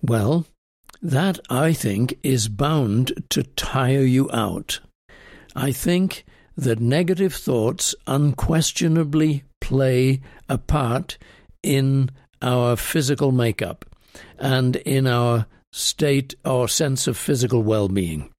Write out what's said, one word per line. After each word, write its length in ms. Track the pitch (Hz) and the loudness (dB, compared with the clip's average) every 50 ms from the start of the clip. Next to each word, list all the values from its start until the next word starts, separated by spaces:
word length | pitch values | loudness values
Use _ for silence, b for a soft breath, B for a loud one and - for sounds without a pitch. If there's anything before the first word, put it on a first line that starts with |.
Well, 440 | - 135 113 113 101 107 151 170 165 _ _ _ _ _ _ _ _ _ - - | 0 0 0 2 2 2 2 0 -2 _ _ _ _ _ _ _ _ _ -20 -10
that, 380 | - 175 131 131 170 196 180 - - - | -6 -2 0 0 0 0 -2 -4 -6 -6
I 220 | 135 123 147 160 | -2 0 2 2
think, 480 | 165 - - 117 98 101 120 127 - - - | 2 2 0 -2 0 0 0 -2 -2 -4 -2
is 260 | 147 131 123 104 110 | 0 0 0 0 -2
bound 760 | 107 98 139 143 160 156 135 110 101 113 131 127 - - - _ | -2 -2 -2 0 2 2 2 2 2 0 0 0 -4 -8 -6 _
to 140 | - - - | -2 -2 -2
tire 600 | - - - - - - 135 131 123 135 139 135 | -4 -6 -8 -8 -4 -2 0 0 2 2 4 4
you 260 | 131 127 131 135 - - | 4 4 4 2 2 0
out. 480 | 117 110 101 85 92 - - - - - - _ _ _ B B B B B B B B B B | -2 -2 -2 -4 -6 -8 -8 -10 -10 -10 -18 _ _ _ B B B B B B B B B B
I 160 | - 127 139 | -4 -2 -2
think 540 | 131 - - 170 175 180 185 190 - - - b b b b b b - | -2 -2 0 0 2 2 2 0 -2 -6 -16 b b b b b b -4
that 240 | 135 127 117 110 | 0 0 0 2
negative 520 | 117 117 131 156 180 165 185 170 196 185 143 | 0 0 2 2 2 0 0 0 0 -2 -2
thoughts 640 | - - - 135 120 107 113 131 - - - - - _ | -4 -4 -2 0 0 0 0 0 -2 -4 -4 -4 -6 _
unquestionably 1400 | - 139 139 147 147 135 - - - 160 160 160 - - - 180 170 160 165 165 147 143 156 156 156 151 139 - _ _ _ | -4 0 2 2 2 0 0 0 0 2 2 0 0 -2 0 0 2 2 2 0 0 0 2 2 2 0 -2 -6 _ _ _
play 580 | - - 127 131 135 131 127 127 131 131 135 131 135 B B B B B | -6 -2 0 2 2 2 2 2 2 2 2 0 -2 B B B B B
a 80 | 135 120 | -6 -6
part 600 | - - 151 151 139 117 117 131 180 - - - B B B B B B B _ - | -2 -2 0 0 0 0 -2 -2 -4 -6 -14 -20 B B B B B B B _ -4
in 480 | - 143 135 135 135 135 135 135 127 b b b b _ _ | 0 0 2 2 2 2 2 0 0 b b b b _ _
our 340 | - 127 123 123 123 120 120 | -4 0 0 2 2 2 0
physical 560 | 110 - - - 160 147 127 143 127 147 139 | 0 -2 -4 -2 -2 0 0 0 0 2 2
makeup 540 | 131 127 120 117 104 - 107 87 85 - - - - B B B B B B B B B | 2 2 2 0 0 -2 -4 -8 -8 -12 -16 -20 -20 B B B B B B B B B
and 380 | - 135 131 131 131 127 127 | -2 0 0 2 2 0 0
in 320 | - - - - 135 135 131 | -2 -2 -2 0 2 2 2
our 380 | 123 120 120 120 117 117 107 - b b b b | 2 2 2 2 2 0 0 -4 b b b b
state 640 | - - - - - - 156 147 139 135 139 135 - - _ | -12 -6 -6 -6 -2 -2 0 2 2 0 0 -4 -10 -10 _
or 240 | - 131 127 123 117 | -2 0 0 0 0
sense 400 | - - 165 143 135 131 - - | 0 -2 0 0 -2 -2 -2 -2
of 80 | 120 | -4
physical 480 | - - - 147 123 120 120 123 120 110 | -4 -2 -2 0 0 0 2 2 2 2
well-being. 680 | 107 110 107 104 98 95 101 92 85 80 76 69 - - _ | 2 2 2 2 0 0 0 -2 -2 -4 -8 -10 -12 -16 _